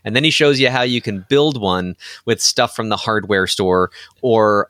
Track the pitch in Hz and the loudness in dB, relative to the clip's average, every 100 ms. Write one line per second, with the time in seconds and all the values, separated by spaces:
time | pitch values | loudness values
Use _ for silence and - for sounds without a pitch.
0 | 101 117 156 - 147 135 131 127 127 120 | -4 0 0 2 2 4 2 0 0 -2
1 | 113 101 92 139 151 131 98 92 90 90 | -4 -8 0 2 2 0 -2 -2 -4 -10
2 | - - - 113 - - 120 - 113 101 | -16 -10 -4 -2 -2 0 -2 -2 -4 -4
3 | - 107 95 98 92 - 95 92 90 - | -2 -2 0 0 0 0 0 2 0 -6
4 | - _ 131 113 107 104 | -20 _ 0 2 4 2